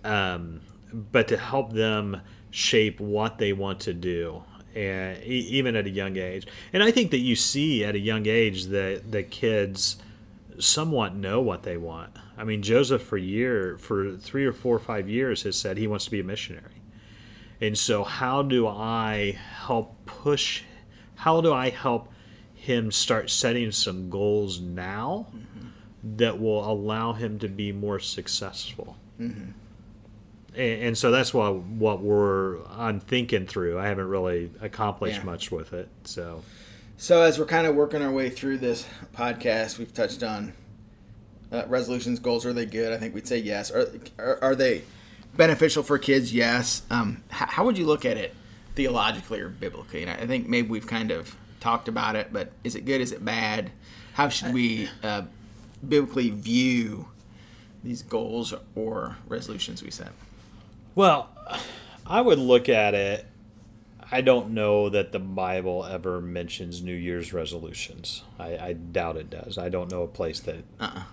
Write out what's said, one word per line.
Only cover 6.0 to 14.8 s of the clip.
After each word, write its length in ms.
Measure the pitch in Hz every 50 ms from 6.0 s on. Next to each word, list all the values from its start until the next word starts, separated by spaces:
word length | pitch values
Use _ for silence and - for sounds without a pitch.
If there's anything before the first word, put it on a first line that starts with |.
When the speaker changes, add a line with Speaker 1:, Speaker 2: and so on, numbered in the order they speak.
| 98 98 95
Speaker 1:
age. 320 | 95 92 92 90 95 - - - - - -
And 100 | - 190
I 100 | 208 226
think 200 | 233 254 233 165
that 60 | 147 127
you 180 | 123 127 117
see 480 | - - - - 139 147 160 147 113 104
at 100 | 104 104
a 60 | 101
young 260 | 101 110 110 110 104
age 400 | 107 110 117 113 110 95 92 92
that 460 | 92 98 98 95 92 98 - 98 110
the 120 | 110 104 95
kids 760 | - - - - 113 110 104 101 98 95 95 - - - - - - - - - - - - - - - -
somewhat 540 | - - - 151 156 165 156 127 110 98 90
know 280 | 101 95 95 104 120
what 220 | 131 113 92 87 -
they 120 | - 87
want. 360 | 85 85 82 80 82 82 - - - - - - -
I 80 | 110
mean, 160 | 110 107 104
Joseph 400 | 98 101 113 123 143 123 135 120
for 160 | - - - 98
year, 600 | 92 92 98 110 123 127 123 107 95 92 85 -
for 360 | - - 113 98 95 98 92
three 300 | 92 - - - 139 139
or 80 | 131 113
four 220 | - - 127 117
or 40 |
five 300 | 110